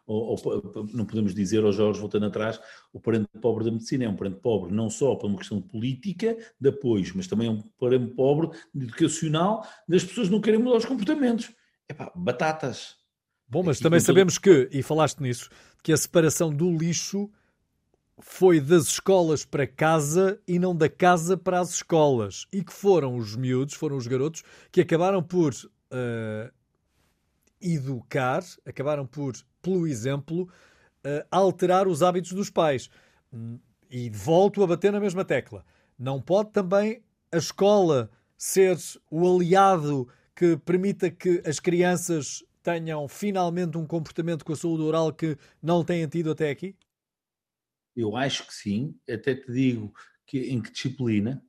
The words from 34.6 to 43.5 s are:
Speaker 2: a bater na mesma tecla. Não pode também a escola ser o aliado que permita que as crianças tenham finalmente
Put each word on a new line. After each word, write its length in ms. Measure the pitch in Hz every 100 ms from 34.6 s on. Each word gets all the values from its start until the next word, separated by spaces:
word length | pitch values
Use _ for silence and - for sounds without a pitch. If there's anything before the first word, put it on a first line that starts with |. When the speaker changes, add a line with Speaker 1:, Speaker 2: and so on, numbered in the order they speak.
Speaker 2:
a 40 | 185
bater 240 | 175 196
na 80 | 208
mesma 260 | 202 180 185
tecla. 400 | 139 - 98 - _ _ -
Não 240 | 123 139
pode 300 | 117 190 214
também 500 | 214 185 196 214 233 _ _ -
a 60 | 170
escola 720 | - - 196 208 175 139 110 _ _ -
ser 400 | - 190 190 180 - - -
o 180 | 156 180
aliado 800 | 180 175 185 196 185 147 143 123 _ _ -
que 220 | 175 160
permita 520 | - 180 196 196 180
que 320 | - 185 175 -
as 140 | 143
crianças 840 | - 175 175 180 175 165 131 - - _
tenham 460 | - 170 160 151 139
finalmente 720 | - 208 190 175